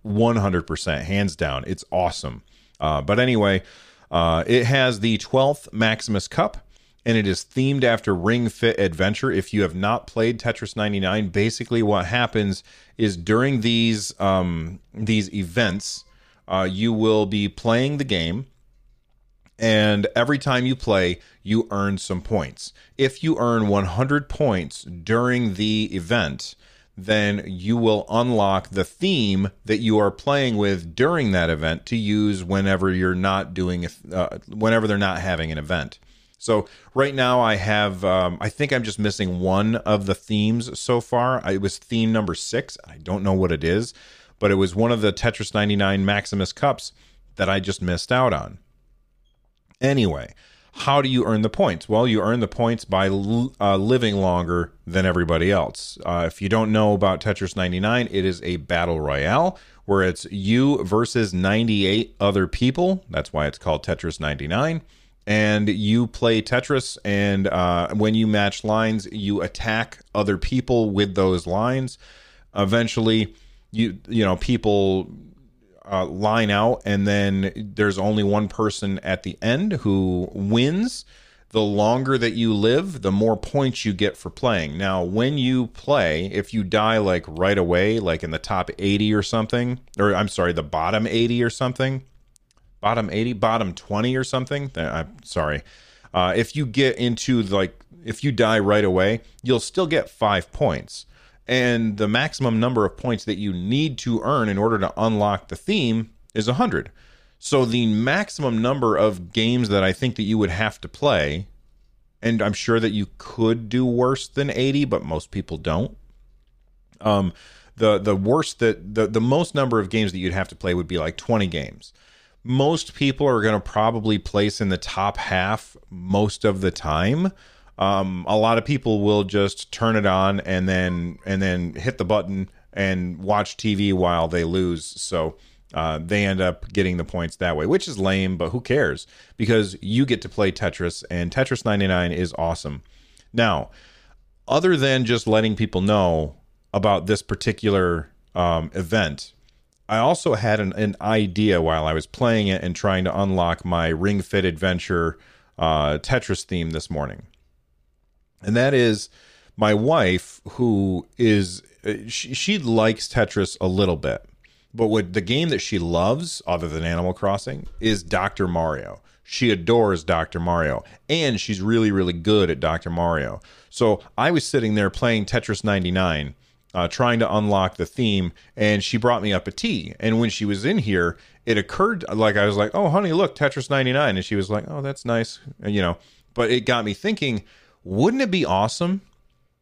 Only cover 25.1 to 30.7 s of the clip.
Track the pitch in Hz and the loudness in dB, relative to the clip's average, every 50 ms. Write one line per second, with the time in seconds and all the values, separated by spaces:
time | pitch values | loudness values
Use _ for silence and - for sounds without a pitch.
25.1 | 110 117 123 123 123 123 120 110 95 95 107 107 107 107 107 - - 92 85 82 | 0 2 2 2 0 0 0 -2 -2 0 0 0 0 0 -2 -2 -4 -6 -2 -2
26.1 | 117 120 92 73 67 64 - - - _ _ - - _ _ _ - - 92 104 | 0 0 0 -2 -4 -8 -10 -14 -16 _ _ -20 -20 _ _ _ -20 -10 -2 0
27.1 | 107 107 104 101 101 101 - 92 95 90 87 104 117 117 117 110 107 104 - - | 2 2 2 2 0 -2 -4 -8 -10 -8 -2 0 0 2 4 4 2 2 0 0
28.1 | 104 113 120 123 123 107 101 98 98 95 - - - 95 90 - - - 175 190 | 0 0 2 2 2 2 2 2 2 0 -2 -4 -4 -4 -4 -4 -4 -2 0 0
29.1 | 190 147 117 202 190 95 - 101 - _ - - 110 104 117 110 107 107 104 98 | 2 2 2 2 2 0 0 -2 -4 _ -4 -2 -2 0 2 2 2 4 4 2
30.1 | - - - 143 143 143 135 127 113 104 104 101 | 0 -2 -2 0 0 2 2 0 0 0 0 0